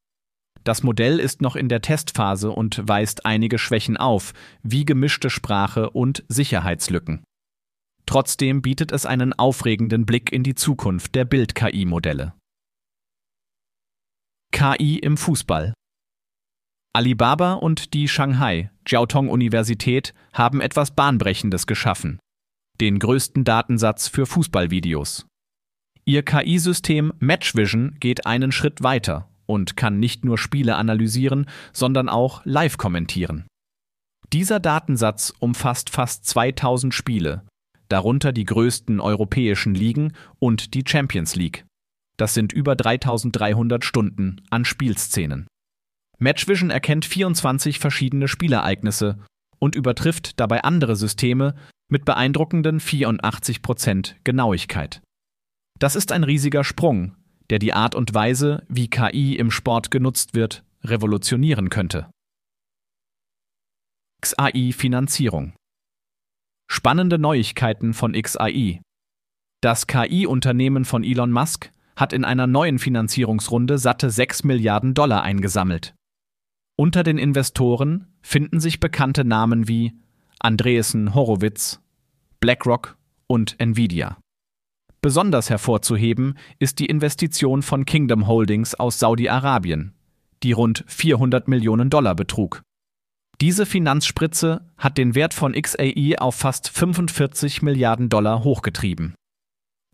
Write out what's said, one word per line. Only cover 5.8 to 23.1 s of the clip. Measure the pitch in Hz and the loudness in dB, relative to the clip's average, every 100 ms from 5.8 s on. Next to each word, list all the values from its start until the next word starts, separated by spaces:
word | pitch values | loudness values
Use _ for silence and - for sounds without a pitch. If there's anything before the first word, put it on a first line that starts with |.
| 110 | -2
und | - 127 139 - | 0 -2 -2 -4
Sicherheitslücken. | 113 143 95 87 85 - 87 78 78 - _ _ _ _ _ _ _ - | -2 0 0 -2 -4 -2 -4 -4 -8 -10 _ _ _ _ _ _ _ -2
Trotzdem | 135 135 - 135 139 | 0 0 0 0 0
bietet | 127 131 156 | 0 -2 -2
es | 139 - | -4 -2
einen | 127 127 | 0 0
aufregenden | - 127 127 120 107 113 113 110 | 2 2 2 0 0 0 0 2
Blick | 120 - | 0 0
in | 131 | -2
die | 131 127 | -2 0
Zukunft | - 131 104 92 - | -2 0 0 -2 -2
der | 131 123 | -2 2
Bild-K-I-Modelle. | 135 113 - 113 101 90 85 82 71 76 - _ _ _ _ _ _ _ _ _ _ _ _ _ _ _ _ _ _ _ _ - | 2 0 0 -2 0 0 0 -2 -4 -6 -10 _ _ _ _ _ _ _ _ _ _ _ _ _ _ _ _ _ _ _ _ -8
K | - 139 135 | 0 2 2
I | 147 156 | 0 0
im | 143 151 | 0 0
Fußball. | - 143 - 80 85 113 _ _ _ _ _ _ _ _ _ _ _ | 0 -2 0 -2 -2 -8 _ _ _ _ _ _ _ _ _ _ _
Alibaba | 113 123 110 120 151 180 | 0 0 2 2 4 0
und | 190 160 160 - | 0 -2 -2 -4
die | 151 147 | -2 -2
Shanghai | - 139 131 127 85 98 _ - | 0 0 2 2 0 -4 _ -2
Jiaotong | 120 117 143 139 | 0 2 0 0
Universität | 123 120 113 110 110 - 127 - - _ | 0 2 0 0 -2 0 0 -2 -16 _
haben | - 120 135 | 0 0 2
etwas | 120 - 139 - | -2 -2 -2 2
Bahnbrechendes | 143 120 95 95 104 92 - | 2 2 0 0 -2 -2 -2
geschaffen. | 110 113 90 80 - _ _ _ _ _ - | -2 -2 -2 -4 -10 _ _ _ _ _ -2
Den | 107 98 | 0 2
größten | 107 | 2